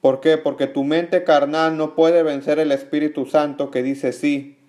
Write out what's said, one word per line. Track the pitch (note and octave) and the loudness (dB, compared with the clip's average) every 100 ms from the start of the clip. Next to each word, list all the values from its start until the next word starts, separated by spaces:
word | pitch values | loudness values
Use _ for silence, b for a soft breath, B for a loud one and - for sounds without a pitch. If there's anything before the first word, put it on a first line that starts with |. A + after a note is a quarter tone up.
¿Por | C3+ C3 | 2 2
qué? | D#3+ D#3 | 2 2
Porque | D3+ C#3 C3+ | 0 -2 -4
tu | C#3 | -2
mente | C#3 D#3+ E3+ F3+ | -2 -2 0 -2
carnal | F3 D3+ C#3+ D#3 D#3+ D#3+ | 2 2 2 0 0 0
no | D#3 D#3 | -4 2
puede | D#3+ E3+ | 4 4
vencer | D#3+ C#3 C3+ D3+ | 2 -2 -2 0
el | D#3 | 0
Espíritu | C#3 C#3 D3+ D3+ D3+ C3 | 0 -2 -2 -2 -4 0
Santo | D#3 D3 C#3 C#3+ | 0 0 -4 -4
que | C3 | -4
dice | B2+ C3+ C3 | -4 -2 -4
sí. | A#2 D3 C#3+ C3+ - | -2 -2 -2 -6 -20